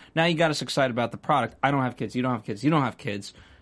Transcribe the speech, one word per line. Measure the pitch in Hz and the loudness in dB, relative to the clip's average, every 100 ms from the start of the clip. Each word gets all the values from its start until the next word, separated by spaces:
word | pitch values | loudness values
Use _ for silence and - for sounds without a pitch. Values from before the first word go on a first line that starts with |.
| - 165 | -6 0
now | 170 | 2
you | 160 | 4
got | 165 | 2
us | 147 | 0
excited | 123 - 131 | -2 0 0
about | 117 117 | 0 -2
the | 113 | -4
product. | - 143 117 - | 0 0 0 0
I | 135 | 2
don't | 143 | 2
have | 127 - | 0 -2
kids, | 110 120 | -6 -2
you | |
don't | 127 | -2
have | 120 | -2
kids, | 113 104 | -6 -2
you | 135 | 2
don't | 165 | 2
have | 127 - | 0 -4
kids. | 117 101 - - - - | -8 -8 -10 -18 -20 -20